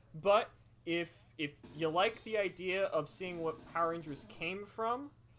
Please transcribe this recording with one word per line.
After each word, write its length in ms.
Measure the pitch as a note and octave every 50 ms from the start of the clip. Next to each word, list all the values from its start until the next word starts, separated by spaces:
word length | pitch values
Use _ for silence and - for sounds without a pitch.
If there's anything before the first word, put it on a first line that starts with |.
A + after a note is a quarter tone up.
| - - - D#3
But 300 | D3+ G3 G3+ A3 B3 - - - - - - - -
if, 240 | E3+ E3 E3+ E3+ D#3+ - - - - - -
if 100 | D3+ C#3+ - - - - -
you 140 | D3+ D#3+ D#3
like 340 | D#3+ F3 G3 A3+ A3 - -
the 140 | A3 A3 G#3
idea 460 | G3+ F#3 - - F3+ F#3 F#3 G3 G3
of 260 | - - D#3+ D#3 -
seeing 300 | - - F#3 F#3 F3 E3+
what 340 | E3 D#3+ D3+ - - - -
Power 160 | E3 E3+ E3
Rangers 380 | E3 E3+ D#3+ D3+ C#3 - - -
came 340 | - - D3+ E3+ F#3 G3+ G3+ G3+
from, 420 | - - A3+ A3+ A#3+ B3+ C#4+ D4 - - - - -